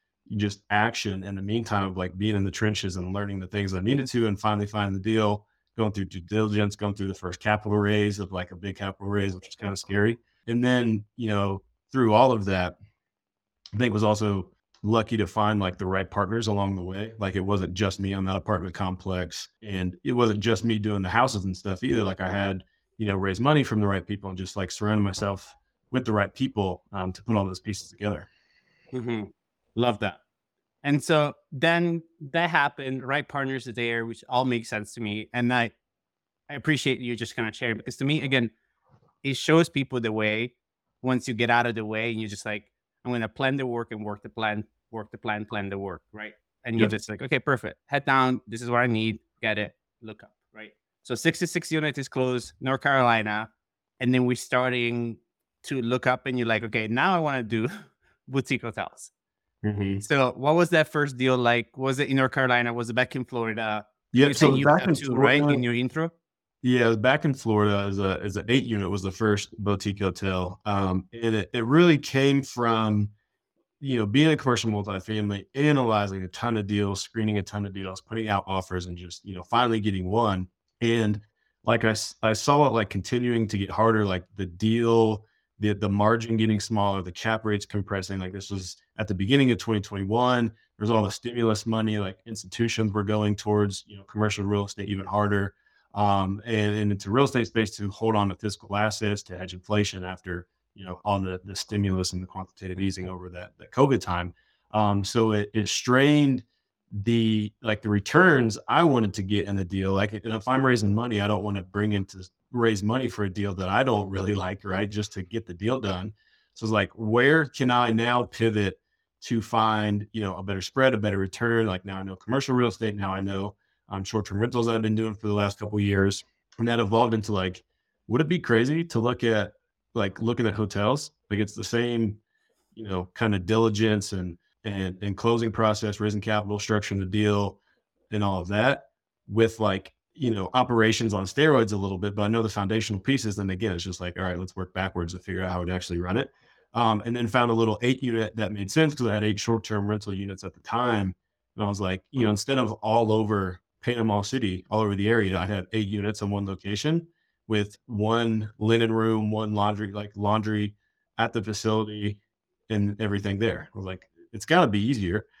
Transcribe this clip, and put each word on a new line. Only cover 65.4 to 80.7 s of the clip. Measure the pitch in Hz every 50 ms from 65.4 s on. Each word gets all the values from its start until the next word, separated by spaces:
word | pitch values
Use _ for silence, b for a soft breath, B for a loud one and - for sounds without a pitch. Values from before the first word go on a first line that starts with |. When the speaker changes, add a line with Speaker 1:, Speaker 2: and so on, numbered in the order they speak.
| 147 147 143
Speaker 2:
in | 131 123
your | 120 120
intro? | 120 127 - - 160 160 165 - _ _ _ _ _ _ _ _ _
Speaker 1:
Yeah, | - 123 127 123 117 113 117
back | 107 107 127 139 147 -
in | 151 131
Florida | - - 113 107 104 104 104 101 101 101
is | 101 98 98
a, | 98 95 95 - 101
is | 104 95
an | 98 - 104
eight | 123 135 127
unit | 117 110 101 98 87
was | 101 98
the | 92 95
first | 92 - 110 107 104 98 - - -
boutique | - 101 104 101 98 - 104 98 101
hotel. | 101 92 90 - 101 98 92 92 90 87 87 - -
Um, | 107 101 98 98 92 92 95 92 - -
and | 117 117 113 110
it, | 107 92 - -
it | 123 113
really | 117 139 165 180 175 156
came | 139 - - - 135 135 139 139 139
from, | 135 - - 123 120 117 113 113 110 107 107 104 104 104 - _ _ _ _ _ _ _ _ _ _ _ _ _
you | 139 139 127
know, | 117 107
being | 101 104 139 151 160
a | 151
commercial | - - 131 120 110 - 113
multifamily, | 107 101 98 104 98 92 - - 107 107 104 101 101 98 95 - -
analyzing | 135 147 151 151 135 123 113 110 104 101 98 95 95 92
a | 90
ton | - - - 120 113
of | 110 104
deals, | 98 104 104 101 98 98 92
screening | - - - 113 110 107 107
a | 101 90
ton | - 101 104 101
of | 98 95
deals, | 101 95 95 92 -
putting | - - 110 113 110
out | 107 101 98 -
offers, | 98 95 95 92 - 90 92 87
and | 90 87
just, | 87 90 85 - - -
you | 101 92
know, | 90 87
finally | - 120 117 123 117 113 113
getting | 104 107 98 92 90 92
one. | 101 113 120 107 95 92 90 - _ _ _ _